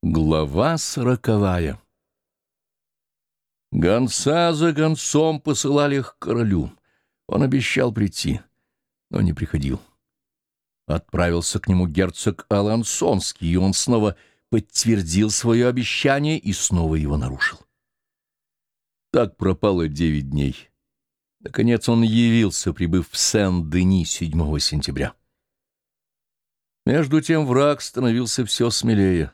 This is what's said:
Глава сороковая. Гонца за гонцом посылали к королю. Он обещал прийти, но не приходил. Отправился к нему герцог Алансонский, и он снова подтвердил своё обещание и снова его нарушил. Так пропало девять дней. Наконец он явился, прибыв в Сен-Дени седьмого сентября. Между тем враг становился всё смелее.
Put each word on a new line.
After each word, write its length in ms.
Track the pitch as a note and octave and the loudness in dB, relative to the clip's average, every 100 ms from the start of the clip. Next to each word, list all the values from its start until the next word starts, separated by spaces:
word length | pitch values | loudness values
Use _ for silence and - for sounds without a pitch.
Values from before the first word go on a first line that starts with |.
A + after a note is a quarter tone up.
| E2 | 0
Глава 680 | D#2 D#2 D#2 D2+ D2+ C3+ E3 | 2 2 2 0 0 0 0
сороковая. 1040 | - - A#2+ B2+ - G#2+ G2 F2+ D#2+ G2+ _ _ _ _ _ _ _ _ _ _ _ _ _ _ _ _ _ _ _ | -6 -4 -2 0 0 0 2 0 -2 -6 _ _ _ _ _ _ _ _ _ _ _ _ _ _ _ _ _ _ _
Гонца 800 | - E2+ A2+ B2+ - - D#3+ E3+ | 0 2 2 0 -2 0 2 0
за 180 | D3+ E3 | 2 0
гонцом 680 | D3 D#3 D#3 - D3 D#3+ D#3 | 2 0 0 0 2 2 0
посылали 640 | D#3 C3 C#3 C#3+ C#3+ C#3 | -4 -2 0 2 2 -2
к 160 | B2 _ | -4 _
королю. 520 | - A#2 A2 F#2 C#2 - _ _ _ _ - | -4 0 2 0 -2 -8 _ _ _ _ -6
Он 140 | - | 0
обещал 500 | C#3 C3+ A#2 - B2+ | 2 0 0 -2 -2
прийти, 480 | A2 G2+ - - G#2 - _ _ _ _ _ _ | 0 -4 -2 -6 -6 -8 _ _ _ _ _ _
но 120 | - | -2
не 120 | F#2+ | 0
приходил. 480 | D#2+ - D#2+ C2+ C2 - _ _ _ _ _ _ _ _ _ - | 0 -4 -4 -4 -6 -10 _ _ _ _ _ _ _ _ _ -6
Отправился 760 | D#2 - E2 F2 E2+ E2+ G2 | -6 -4 -2 0 0 -2 -4
к 80 | - | 0
нему 200 | F#2 F2+ | 0 2
герцог 580 | D#2 F#2 - - F#2 - | 0 -2 -2 -6 -6 -2
Алансонский, 1000 | G2+ G#2 A2+ A2 - - G2+ - - E2 | 0 2 0 -2 -2 0 0 -2 -6 -2
и 60 | F2 | 2
он 180 | F#2+ | 2
снова 420 | F#2+ - A#2 G#2+ - _ _ _ | 0 0 2 0 -4 _ _ _
подтвердил 800 | A2+ - - A#2 A2 E2 F2+ G#2+ | -4 -2 -4 0 0 0 0 2
своё 380 | G#2 A#2 A#2 B2 | 0 2 2 2
обещание 680 | B2 A2+ - C#3 C#3 D3+ D#3+ | 0 -4 0 2 2 0 -2
и 160 | - | -4
снова 400 | F#2 - F2+ E2 | -4 -2 0 0
его 240 | D#2 D2 D2 | 0 0 -2
нарушил. 400 | C2 C2 - - _ _ _ _ _ _ _ _ _ _ _ _ _ _ _ | -4 -4 -6 -6 _ _ _ _ _ _ _ _ _ _ _ _ _ _ _
Так 260 | - A2 _ | -2 -2 _
пропало 500 | F#2 F2 G#2 F#2 D#2+ | -2 2 0 2 -2
девять 420 | D2 E2 D2+ C2+ | 0 0 0 -2
дней. 400 | C#2+ C#2 - - _ _ _ _ _ _ _ | -2 -2 -4 -16 _ _ _ _ _ _ _
Наконец 500 | - - A#2 A#2 - | -8 0 2 2 2
он 140 | A#2 | 2
явился, 720 | A2+ A2+ A#2 A#2 G#2 - - | 2 2 4 4 2 0 -4
прибыв 360 | D#2+ F2 F2+ E2+ | -2 0 0 -2
в 80 | - | -4
Сен-Дени 880 | - G#2+ G2 F2+ D#2+ E2+ F#2 F#2+ E2 | 0 2 2 0 0 0 2 2 0
седьмого 540 | - E2+ D#2+ D2+ D2+ | -4 -4 -2 0 -2
сентября. 560 | - D2+ C#2+ C2+ C2+ - _ _ _ _ _ _ _ _ _ _ _ _ _ _ _ _ - | -2 -4 -4 -6 -6 -8 _ _ _ _ _ _ _ _ _ _ _ _ _ _ _ _ 0
Между 360 | C#3 C#3+ D#3 | 0 2 0
тем 260 | D3 E3 C#3+ | 2 0 2
враг 340 | B2 C#3+ C#3+ | 4 4 0
становился 640 | - - B2+ A#2 A#2+ - A2+ | -4 -2 0 0 -2 -2 -4
всё 240 | - A#2+ | 0 0
смелее. 640 | - A#2 G#2+ F#2+ F2 D2 | 0 2 4 4 2 -2